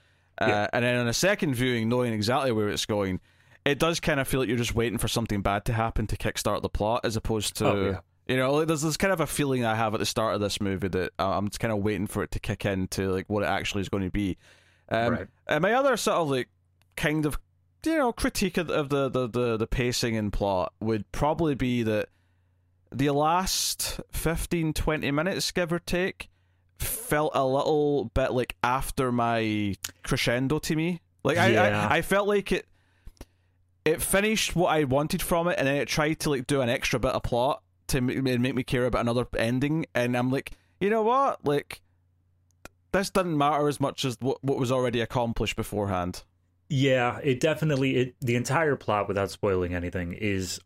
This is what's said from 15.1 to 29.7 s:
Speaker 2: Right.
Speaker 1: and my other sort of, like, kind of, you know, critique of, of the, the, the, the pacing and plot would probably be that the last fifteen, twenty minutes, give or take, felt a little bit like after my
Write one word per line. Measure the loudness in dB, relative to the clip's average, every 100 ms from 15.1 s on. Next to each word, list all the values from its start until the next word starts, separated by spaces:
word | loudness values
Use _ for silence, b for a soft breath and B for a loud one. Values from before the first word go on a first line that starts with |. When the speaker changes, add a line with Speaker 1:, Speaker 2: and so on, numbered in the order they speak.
Speaker 2:
Right. | -2 -6 _ -2
Speaker 1:
and | 0
my | 2
other | 2 2 2
sort | 0 0
of, | 0
like, | 0 -4 _ _ _ _ -4
kind | 0 0 0
of, | -4 -10 _ _ _
you | -2 0
know, | 0
critique | 0 -2 0 -2 -2
of, | -2
of | -2 0
the, | 0 0
the, | 0 -2
the, | 0 0 0
the | 0
pacing | 0 0 0 0 0
and | -2
plot | 0 0 0 -2 -4
would | -2 -2 -4
probably | -2 0 2 0 0
be | 0 0
that | 0 0 -2 _ _ _ _ _ _ _ -12
the | -2 0
last | 2 2 2 0 -2 -2 -4 -6 -8 -8
fifteen, | -4 -2 -2 -2 0 0
twenty | 0 -2 0 0
minutes, | 0 0 -2 -4
give | -2 -2
or | -4
take, | -2 -2 -2 -6 -16 _ _ _ _ -8
felt | -6 -6 -2 0 2
a | 2 2
little | 2 2 2 2 0 0
bit | 0 0
like | 0 -2 -2
after | 0 0 -2 -2 0
my | 2 2 2 2 0 0